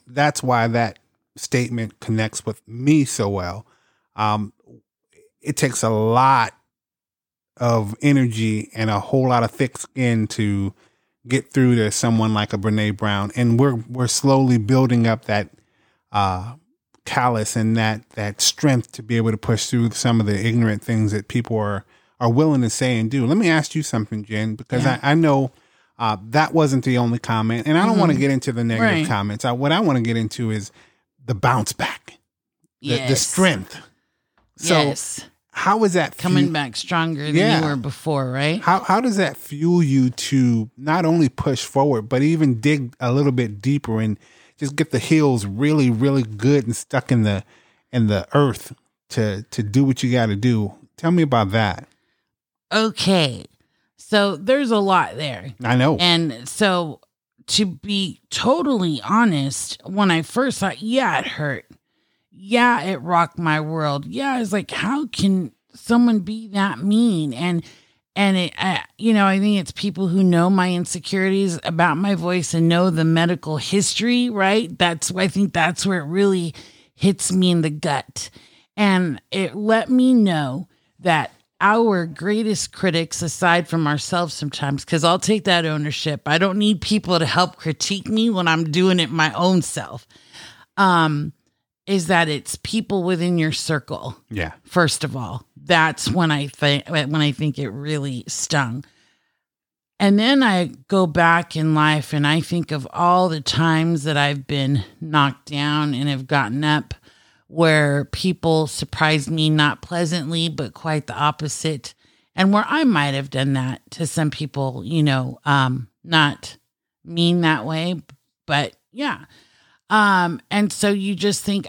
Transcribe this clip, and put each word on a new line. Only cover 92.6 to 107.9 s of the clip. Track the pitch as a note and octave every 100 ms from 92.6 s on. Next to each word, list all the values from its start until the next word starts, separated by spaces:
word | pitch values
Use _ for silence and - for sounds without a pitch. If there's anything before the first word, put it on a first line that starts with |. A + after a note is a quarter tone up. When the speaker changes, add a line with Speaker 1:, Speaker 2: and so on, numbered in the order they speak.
Speaker 2:
people | - A3 A3 G3
within | F3 F3+ F3 F3
your | D#3
circle. | B2+ - D#3 - - - - -
Speaker 1:
Yeah. | G#2+ E2 -
Speaker 2:
First | _ F3+ D#3+ -
of | D3
all, | C3 A2 B2+ -
that's | - C#3+ E3+ D#3+ D#3 -
when | F3+ E3
I | D3 C#3+
think, | - D3 C#3+ -
when | D#3+ D3
I | D#3 D3
think | C#3 D3+ C#3
it | C3+
really | A2 D3 D3+ C#3 B2 -
stung. | - - D3+ B2+ B2 - _ _ _ _ _ _ _ _ _ _ -
And | G3+ G3+
then | A3+ C#4
I | B3 F#3 E3+ - -
go | G3 F#3
back | D#3 E3 E3+ E3+ D#3+
in | D#3
life | D#3 D3+ D#3 C3+
and | D3+ C#3+
I | D#3+
think | - F3 E3
of | D#3 B2+
all | - F3 F3+ F#3
the | D#3+
times | C3+ B2 E3 D#3+ E3 E3
that | C#3+ D3
I've | C#3+ D3 C3
been | C#3+ C3+ C#3 F#2+ -
knocked | D#3+ D3+ C#3 B2+ -
down | C#3+ D3 D3+ D3
and | B2+ C#3+
have | C3+ C3
gotten | D3 A2 B2+
up | D3+ D3+ - - _ _ _ _ _
where | D#3 E3 D3+ D3